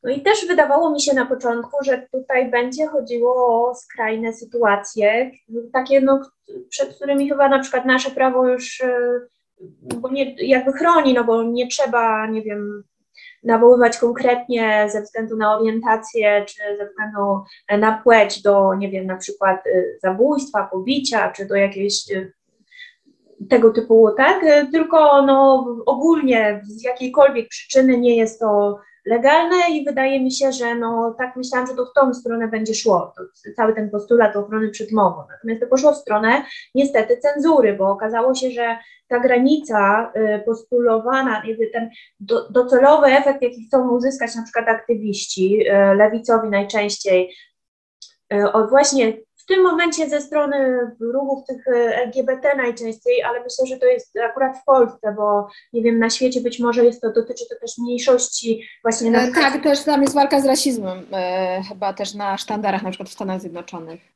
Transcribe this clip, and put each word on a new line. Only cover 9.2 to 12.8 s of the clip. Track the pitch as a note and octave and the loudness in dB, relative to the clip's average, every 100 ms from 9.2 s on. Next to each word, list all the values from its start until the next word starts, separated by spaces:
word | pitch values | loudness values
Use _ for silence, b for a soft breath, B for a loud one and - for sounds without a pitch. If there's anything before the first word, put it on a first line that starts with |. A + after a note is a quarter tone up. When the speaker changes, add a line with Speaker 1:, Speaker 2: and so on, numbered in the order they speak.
| B3 _ _ _ - _ - A#3+ | -8 _ _ _ -20 _ -12 -8
Speaker 1:
bo | B3+ | -6
nie, | C#4 C4 - | -4 -4 -6
jakby | B3 B3+ C4 | 0 0 0
chroni, | C4+ E4 E4+ C#4 | 0 2 4 4
no | B3 | 2
bo | A3+ A3+ | 2 0
nie | A3+ A#3+ B3 | -2 -4 -4
trzeba, | - C4+ A#3+ A3+ A3 A3 | -4 -2 0 0 -2 -2
nie | A3 | -6
wiem, | G#3+ G#3 G#3 G#3 | -6 -8 -10 -12